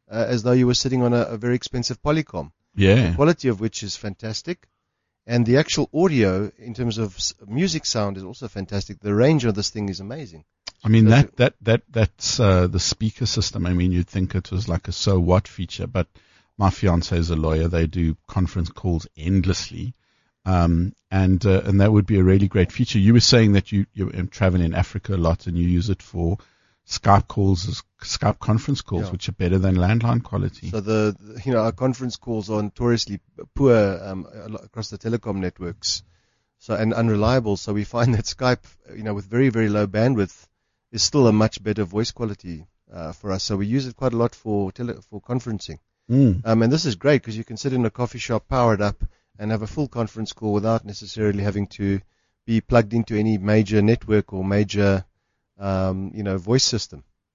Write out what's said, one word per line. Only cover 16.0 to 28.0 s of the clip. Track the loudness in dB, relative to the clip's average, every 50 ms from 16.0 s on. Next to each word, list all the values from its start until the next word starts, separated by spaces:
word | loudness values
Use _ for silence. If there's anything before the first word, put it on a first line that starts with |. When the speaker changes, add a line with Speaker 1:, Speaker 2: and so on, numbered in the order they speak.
| -4 -4 _ _ _ _ _ _ _ _ _
Speaker 2:
my | 0 0 0
fiance | 0 2 2 2 2 2 0 0 0
is | -2 0 0
a | -2
lawyer. | -2 0 0 0 0 0 0
They | 0 0 0
do | 0 0 -2 -2 -2 -2 -4 _
conference | -6 -2 -2 -2 -2 -2 -4 -6 -6
calls | -6 -6 -4 -2 -2 -2 -4 -8 _
endlessly. | -8 -4 0 0 2 2 0 -2 -4 -6 -10 -10 -10 -10 -10 -12 _ _ _ _ _ _ _ _ _ -4
Um, | 0 2 2 4 4 2 2 0 -2 -6 _ _ -4
and, | 0 2 2 4 4 2 4
uh, | 2 2 2 2
and | 2 2 4
that | 4 6 6
would | 4 4
be | 4 4 4
a | 6
really | 6 6 6 4
great | 2 2 2 2 2
feature. | 0 -2 -2 0 2 4
You | 6 6 6
were | 6
saying | 6 6 6 6 6 6 4
that | 2 2 0 0
you, | -2 -2 -2 -4
you, | -6 -6 -6 -4
um, | -6 -6 -6
travel | -2 0 2 2 2 2
in | 2 0 0
Africa | 0 -2 -2 -4 -10 -6 -4 -2
a |
lot | 0 0 0 0 0 -2 -4
and | -2 0
you | 0
use | 2 2 2 0 0
it | -2 -6 -6
for | -10 -6 -4 -2 -2 -2 -4 -6 _ _ _ _ _ _ _ _
Skype | -12 -10 -2 2 4 4 4 4
calls, | 0 -2 0 0 2 0 0 -2 -6 -10 -10 -12 _ _ _